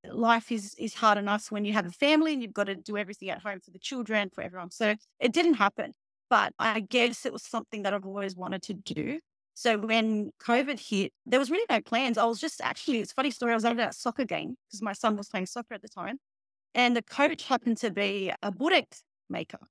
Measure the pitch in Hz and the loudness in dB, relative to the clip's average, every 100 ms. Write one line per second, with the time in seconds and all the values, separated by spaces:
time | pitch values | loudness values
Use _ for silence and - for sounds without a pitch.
0 | - - 226 233 - 226 202 - 226 - | -8 0 4 2 2 -6 -6 -8 -8 2
1 | 220 208 202 208 - 208 208 214 175 - | 4 4 2 -2 -2 -4 0 0 -2 2
2 | 285 302 320 285 226 208 202 190 - 208 | 6 6 4 0 -4 -2 -2 -2 -6 -6
3 | 190 202 190 180 196 190 _ 185 - 262 | -6 -8 -8 -8 -8 -10 _ -14 -8 -6
4 | 214 214 196 - 185 180 180 - 214 214 | -2 -2 -2 -6 -10 -8 -12 -2 0 0
5 | _ _ 254 311 349 262 202 - - - | _ _ 2 4 4 4 4 2 -8 -8
6 | _ _ _ 226 - - 226 220 196 247 | _ _ _ 2 2 0 0 0 0 2
7 | 240 247 262 240 - 233 - 214 196 202 | 2 0 -6 -8 -8 -8 -6 -4 -2 -2
8 | 190 196 196 180 185 190 - 202 - - | -4 -6 -6 -6 -6 -6 -6 -10 -6 -6
9 | 175 311 _ _ _ - 240 214 220 226 | -4 -6 _ _ _ -2 0 0 2 2
10 | 220 214 208 _ - 240 277 247 - 202 | 2 0 -2 _ 2 2 2 -4 -2 0
11 | 196 _ - 254 262 349 453 214 - 233 | 0 _ 2 2 2 0 2 0 2 -2
12 | 233 220 233 226 311 - - - - 233 | 0 2 2 2 -6 -4 -6 -4 -2 -2
13 | - - 277 - 240 226 233 240 220 - | -2 0 -2 0 0 2 2 2 -2 -2
14 | 226 254 247 160 - 254 _ 196 214 202 | -4 -2 -2 -2 -6 -10 _ -8 -8 0
15 | 220 208 202 190 185 240 226 208 214 - | 0 0 -4 -4 -4 -8 -10 -14 -14 -10
16 | 185 262 _ _ _ _ _ - 247 240 | -8 -8 _ _ _ _ _ 2 4 2
17 | - - 294 320 - 247 240 220 226 180 | -2 2 2 2 -2 0 2 0 -2 0
18 | 202 202 190 - 208 180 294 359 - - | -2 -2 -4 -4 -6 -2 4 4 2 -18
19 | _ _ _ 180 165 - _ | _ _ _ -8 -8 -14 _